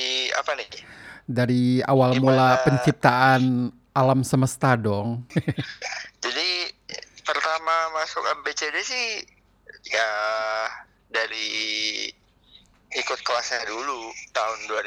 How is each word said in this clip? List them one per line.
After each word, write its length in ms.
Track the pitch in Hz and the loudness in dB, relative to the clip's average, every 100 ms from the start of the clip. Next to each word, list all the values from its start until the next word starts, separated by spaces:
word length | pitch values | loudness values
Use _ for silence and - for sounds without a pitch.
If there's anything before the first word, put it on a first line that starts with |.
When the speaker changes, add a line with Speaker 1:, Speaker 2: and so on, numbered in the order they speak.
| 127 131 127 - | -4 -4 -2 -2
Speaker 1:
apa 120 | 147 | -2
nih? 140 | 139 110 - - - - - - | -4 -8 -14 -18 -20 -20 -14 -4
Speaker 2:
Dari 360 | 123 123 123 123 127 | 0 2 4 4 4
awal 320 | - 135 127 | 4 4 4
Speaker 1:
Gimana? 80 | 127 | 4
Speaker 2:
mula 260 | 131 131 127 127 | 4 6 6 4
penciptaan 1120 | 131 135 123 - 135 123 131 131 131 123 120 - _ | 4 4 2 4 4 6 6 6 4 2 -2 -6 _
alam 320 | 139 131 135 | 2 4 4
semesta 560 | 127 131 131 - 139 120 | 2 2 2 2 2 2
dong. 480 | 107 101 113 120 120 - - - - | 2 0 -2 -6 -4 -2 -2 -4 -8
<laughs> 540 | - - - - _ | -10 -12 -12 -14 _
Speaker 1:
Jadi, 460 | - 151 180 180 175 - - - - - - | -6 -4 -4 -4 -8 -12 -16 -16 -16 -8 -4
pertama 480 | 143 160 160 160 165 165 156 | -2 0 0 2 2 2 -2
masuk 240 | 160 165 | -4 -2
A 160 | 104 147 143 | -2 -2 -4
B 80 | |
C 160 | 147 151 | -4 -4
D 80 | 165 214 | -4 -4
sih, 400 | 254 233 214 - _ _ _ - - - | -4 -6 -8 -12 _ _ _ -20 -20 -4
ya, 200 | 110 110 107 110 113 110 110 113 - - _ _ | -2 0 0 0 -2 -2 -2 -4 -8 -16 _ _
dari 400 | 110 110 110 107 110 110 107 107 107 107 - _ _ _ - _ _ _ | -4 -4 -4 -6 -4 -4 -4 -4 -6 -8 -12 _ _ _ -20 _ _ _
ikut 240 | 139 - - - | -6 -4 -4 -2
kelasnya 400 | 120 - 123 107 | -2 -2 -6 -6
dulu 480 | 110 143 123 113 - - | -6 -6 -8 -10 -14 -8
tahun 280 | 127 110 110 107 | -4 -2 -4 -4
dua 100 | 107 | -4